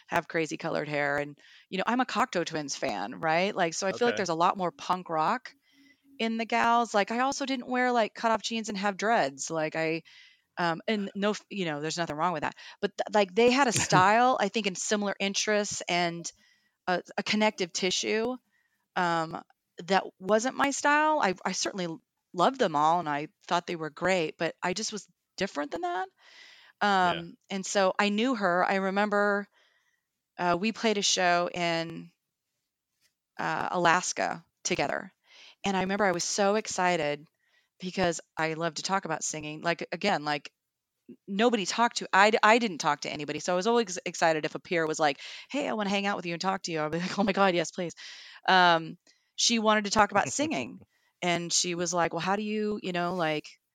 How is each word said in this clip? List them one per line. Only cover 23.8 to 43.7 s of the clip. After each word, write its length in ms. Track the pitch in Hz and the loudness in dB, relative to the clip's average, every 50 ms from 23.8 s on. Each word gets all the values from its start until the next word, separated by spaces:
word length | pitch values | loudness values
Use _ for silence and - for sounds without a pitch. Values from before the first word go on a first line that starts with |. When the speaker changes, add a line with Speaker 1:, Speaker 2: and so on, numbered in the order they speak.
| 156 151 | -8 -10
Speaker 1:
great, 460 | 147 - 175 180 190 180 160 151 - | -6 -2 0 2 2 2 0 -2 -2
but 180 | - 170 160 - _ - | -4 -4 -4 -4 _ -4
I 100 | 180 180 | -4 -4
just 200 | 208 220 - 220 | -4 -6 -8 -8
was 140 | 190 - - _ _ _ _ _ | -10 -12 -14 _ _ _ _ _
different 340 | - 185 202 - 285 294 285 | -6 -6 -6 -4 -6 -8 -6
than 100 | 320 339 | -6 -6
that. 280 | 359 349 349 370 381 381 _ _ _ - - - - - - - - - _ - 208 208 196 185 | -6 -4 -4 -6 -6 -8 _ _ _ -20 -20 -20 -20 -20 -20 -20 -20 -16 _ 0 2 2 4 4
Speaker 2:
Yeah. 200 | 180 175 170 165 | 4 2 2 -2
Speaker 1:
Um, 140 | 170 170 - - _ - | -6 -10 -14 -18 _ -8
and 160 | 196 190 185 | -8 -8 -6
so 280 | - - 202 190 190 - - | -2 2 2 2 4 4 2
I 100 | 208 208 | 2 2
knew 260 | 202 214 233 269 262 | 2 0 0 0 0
her. 300 | 208 202 175 175 180 - | 0 0 2 2 2 2
I 100 | - 196 | 2 2
remember, 720 | 196 190 190 190 202 208 208 208 202 202 208 202 202 202 - _ _ _ _ _ _ _ _ _ _ _ _ _ _ _ _ _ - | 0 0 0 0 0 0 0 2 2 2 2 0 -2 -4 -6 _ _ _ _ _ _ _ _ _ _ _ _ _ _ _ _ _ -2
uh, 180 | 175 175 170 175 | 0 0 2 2
we 120 | 202 226 202 | 0 -2 -2
played 240 | - - 220 208 | 0 0 0 2
a 60 | 202 190 | 2 0
show 460 | - - 185 185 175 175 175 175 - - | 0 2 2 2 4 2 2 0 -2 -2
in, 580 | 180 175 170 165 165 165 165 165 170 170 170 _ _ _ _ _ _ _ _ _ _ _ _ _ _ _ _ _ _ _ _ _ _ _ _ _ - | -2 -2 -2 -2 -2 -4 -6 -8 -12 -14 -18 _ _ _ _ _ _ _ _ _ _ _ _ _ _ _ _ _ _ _ _ _ _ _ _ _ -6
uh, 300 | - 160 160 - - - | -4 -4 -4 -4 -4 -2
Alaska 720 | - 180 175 165 165 180 - - - - 95 85 - 170 - _ _ _ - | 0 2 4 4 4 4 2 -2 -4 -4 -4 -4 -4 -6 -12 _ _ _ -6
together. 500 | - 180 165 147 - - - - 190 _ _ _ _ - - - - - _ - | -4 -2 -2 -2 -2 -4 -6 -8 -12 _ _ _ _ -20 -20 -20 -20 -14 _ -4
And 120 | 202 196 | -2 0
I 40 | 185 | 0
remember 240 | 185 185 196 208 214 | 0 0 0 2 2
I 60 | 190 | 2
was 120 | 175 175 - | 2 0 -2
so 320 | - - 214 196 196 208 | -2 0 2 2 2 2
excited 720 | 220 214 - - 190 180 180 180 165 147 147 147 143 156 - _ _ _ _ _ _ _ _ _ - | 2 -2 -2 -2 0 2 2 2 2 0 -2 -2 -4 -8 -16 _ _ _ _ _ _ _ _ _ -12
because 420 | 185 185 - 196 185 170 160 - - _ - | -10 -6 -2 0 0 0 0 -2 -8 _ -6
I 160 | - 160 160 160 | -4 -4 -2 -2
love 220 | 156 170 165 151 | -2 -4 -4 -4
to 80 | - - | -6 -4
talk 220 | - 190 196 - | -2 -2 -2 -2
about 180 | 160 156 - - | -2 -6 -4 -4
singing. 380 | - - 156 151 151 151 156 | -6 -8 -8 -8 -10 -10 -6
Like, 260 | - 170 170 - - - | -2 -2 -2 -2 -4 -8
again, 320 | - 170 196 202 185 147 147 | -6 -2 0 0 0 0 0
like, 260 | 151 147 147 - - _ _ _ _ _ _ _ _ _ _ _ - | -2 -4 -4 -6 -10 _ _ _ _ _ _ _ _ _ _ _ -20
n-, 80 | - - _ | -20 -18 _
nobody 380 | - 202 196 233 247 233 208 180 | -6 0 2 2 4 4 2 0
talked 320 | - - 220 233 233 - - | -2 0 0 0 0 0 -2
to, 100 | - - - | -4 2 6
I 180 | 190 202 214 | 6 6 6
d-, 80 | 214 - - | 6 6 6
I 160 | 214 226 240 | 6 6 6
didn't 200 | 240 208 165 131 | 4 0 -2 -2
talk 220 | 165 156 147 - | 0 0 0 0
to 100 | - - - | -2 -8 -8
anybody. 260 | 151 147 147 147 147 | -6 -6 -6 -6 -6
So 140 | - 185 180 | -2 -2 0
I 40 | |
was 100 | 180 185 | 0 2
always 320 | 226 | 2